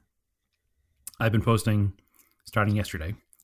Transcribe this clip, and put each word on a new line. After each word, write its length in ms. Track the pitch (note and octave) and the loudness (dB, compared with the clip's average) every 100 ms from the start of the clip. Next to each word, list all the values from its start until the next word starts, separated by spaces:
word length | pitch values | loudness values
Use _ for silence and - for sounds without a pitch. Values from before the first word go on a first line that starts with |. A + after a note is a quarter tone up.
| _ _ _ _ _ _ _ _ _ _ - - | _ _ _ _ _ _ _ _ _ _ -20 -2
I've 120 | A2+ | 0
been 100 | G#2+ | 2
posting 520 | A#2 A2+ A2+ G#2 G2+ - _ _ _ _ | 2 2 2 2 0 -4 _ _ _ _
starting 320 | - A2 G#2 G#2 | -6 -2 0 0
yesterday. 380 | G2+ E2+ D#2+ G#2 _ _ | -2 -8 -8 -10 _ _